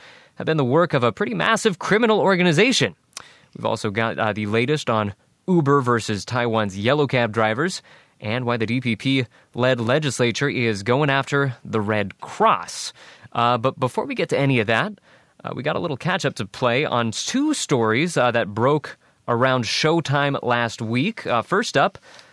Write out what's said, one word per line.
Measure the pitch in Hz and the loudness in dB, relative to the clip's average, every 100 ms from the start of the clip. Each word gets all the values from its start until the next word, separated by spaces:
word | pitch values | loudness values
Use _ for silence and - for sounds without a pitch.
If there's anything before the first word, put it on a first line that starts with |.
| - - - | -12 -20 -18
have | - - | -8 -2
been | 156 | 0
the | |
work | 123 151 175 | 2 2 2
of | 143 | 2
a | 117 | 0
pretty | - 220 | 0 -4
massive | 185 185 220 220 165 | 0 0 2 0 -2
criminal | - 208 233 208 | 0 2 4 4
organization. | 165 180 180 151 247 - 107 - _ - - - _ - | 4 4 4 4 4 2 0 -4 _ -20 -20 -20 _ -6
We've | |
also | 110 110 110 | -4 -2 -2
got, | 101 113 76 | -2 -2 0
uh, | 107 | -2
the | 104 104 | -2 -2
latest | 113 123 151 - | 0 0 -2 0
on | 110 101 - _ _ - | 0 -2 -6 _ _ 0
Uber | 175 139 143 | 2 4 4
versus | 123 117 - 101 | 4 0 0 -4
Taiwan's | - 123 120 110 104 98 | -2 0 2 2 0 -2
yellow | 110 147 139 | 0 2 2
cab | 127 117 | 0 0
drivers | 110 110 110 180 - - - _ _ | 2 2 2 -2 -4 -14 -20 _ _
and | 107 120 | -6 -4
why | 120 120 | -2 -2
the | 110 | -2
D | 127 | -2
P | 127 107 | -2 -2
P-led | 135 135 120 _ _ 117 127 127 | 0 -2 -2 _ _ 0 0 2
legislature | 113 139 147 - 120 - 139 | 0 0 0 0 0 0 -2
is | 107 117 101 | 0 -2 -2
going | 101 131 147 | 0 0 2
after | 135 131 143 139 120 | 0 0 -2 -2 -4
the | - 110 | -4 -2
Red | 104 107 98 - | 0 0 -2 -8
Cross. | - - 214 101 85 - - - - - - | -10 0 2 2 -4 -10 -12 -14 -20 -20 -8
Uh, | - 120 123 | 0 2 2
but | 131 - | 0 -2
before | 127 - | -4 -2
we | 277 247 | -4 -4
get | 165 | -2
to | - | 0
any | 139 123 | 2 2
of | 107 | 2
that, | 113 190 - _ _ _ _ | 0 0 -6 _ _ _ _
uh, | - | -12
we | - | -6
got | 143 - | -4 -4
a | |
little | 175 135 | -4 -4
catch-up | 175 185 139 | -4 -2 -2
to | - | -4
play | 101 - 123 120 | -10 -2 0 0
on | 151 120 113 | 0 0 -2
two | - - 262 302 | -4 -4 -2 0
stories, | 277 - 131 110 117 175 156 | -2 0 2 2 2 0 0
uh, | 123 | 2
that | 117 104 | 0 -2
broke | 104 127 151 - - _ _ - | 0 2 0 -4 -16 _ _ -2
around | 117 131 131 | 0 2 2
showtime | 110 - 156 165 139 143 143 139 | -2 0 2 2 0 0 0 -2
last | 120 120 117 - | 0 0 -2 -4
week. | 110 123 190 - - | -4 -2 -2 -4 -2
Uh, | 117 | -2
first | - - - 139 | 0 -2 0 2
up, | 185 - - - - | 2 -2 -20 -20 -20